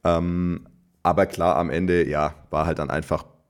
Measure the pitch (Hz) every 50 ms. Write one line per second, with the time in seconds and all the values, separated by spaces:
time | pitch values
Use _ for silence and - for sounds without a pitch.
0 | _ 87 85 82 87 87 87 90 87 87 85 - - - _ _ _ _ _ _
1 | _ 87 87 87 98 92 - - 85 90 78 67 87 78 65 82 92 90 87 87
2 | 82 64 73 76 76 73 - - - _ - 76 78 82 78 76 76 69 - 76
3 | 76 - 80 76 - - _ _ _